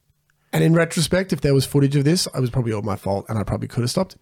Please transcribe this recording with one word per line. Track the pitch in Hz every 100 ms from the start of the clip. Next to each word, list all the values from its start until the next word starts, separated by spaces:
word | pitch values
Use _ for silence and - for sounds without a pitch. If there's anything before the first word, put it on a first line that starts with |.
| _ _ _ _ _
and | 156
in | 160
retrospect, | 165 165 175 151 180 190
if | 170
there | 147
was | 139 131
footage | 143 139 143
of |
this, | 139 180 -
it | -
was | 123
probably | 131 117
all | 107
my | 107 95
fault | 95 98 -
and | 110
I |
probably | 95 107 110
could | -
have | 120
stopped. | - 190 -